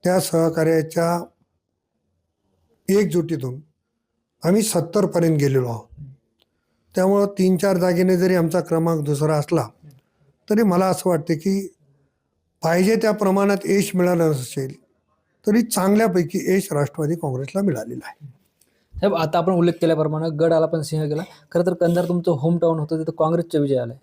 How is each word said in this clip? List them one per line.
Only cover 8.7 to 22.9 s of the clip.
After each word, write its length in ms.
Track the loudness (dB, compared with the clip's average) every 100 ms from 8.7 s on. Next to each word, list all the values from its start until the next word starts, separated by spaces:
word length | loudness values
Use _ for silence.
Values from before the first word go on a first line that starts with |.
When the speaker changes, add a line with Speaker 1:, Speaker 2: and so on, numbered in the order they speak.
| -2 0 -2
Speaker 1:
दुसरा 320 | -2 -2 0 0
असला, 320 | 0 -2 -2 _ -20 -20 _ _ _ _ _
तरी 120 | 2
मला 240 | 2 2 2
असं 240 | 0 0
वाटतं 240 | -2 -2
की 400 | -4 -2 -2 -4 _ _ _ _ _ _ _ _ _
पाहिजे 340 | 0 2 2 2
त्या 160 | 0
प्रमाणात 440 | 0 0 2 2 0
यश 260 | 0 0 0
मिळालं 360 | 0 0 2 0
नसेल, 420 | 0 -6 -8 -10 -12 _ _ _ _ _ _ 0
तरी 160 | 2
चांगल्यापैकी 920 | 2 0 2 2 2 0 -2 -4 0
यश 140 | -2 0
राष्ट्रवादी 420 | -2 -2 -2 -4
काँग्रेसला 460 | -4 -4 -6 -6 -2
मिळालेलं 440 | -2 -2 -8 -12 -16
आहे. 200 | -20 -20 _ _ _ _ _ _ -2
Speaker 2:
साहेब, 160 | -2
आता 240 | 0 0 0
आपण 140 | 0
उल्लेख 200 | 2 2 2
केल्याप्रमाणे 560 | 0 2 0 -2 -4 0
गड 160 | 2
आला 140 | 4 2
पण 160 | -2
सिंह 220 | -4 -4
गेला. 180 | -2 -4 -8 -16 _
खरं 140 | -2 0
तर 80 |
कंधार 340 | 0 0 2 0
तुमचं 220 | -2 0
होमटाऊन 480 | 0 0 2 0 0
होतं, 200 | -2